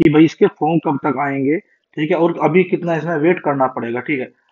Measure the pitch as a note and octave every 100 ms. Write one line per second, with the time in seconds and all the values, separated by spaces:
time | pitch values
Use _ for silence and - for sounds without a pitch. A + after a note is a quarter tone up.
0 | D#3+ D3+ D#3+ - G3+ - D#3 E3 E3 C#3
1 | D3+ C3 C#3+ C#3 C3+ F3 - _ _ -
2 | D#3 E3 E3 E3 D3 F3 F3+ E3 E3+ D#3+
3 | D#3+ D#3+ D#3+ F3 D3+ C#3 B2+ C3+ A#2 A#2+
4 | C#3 C#3 A#2+ _ _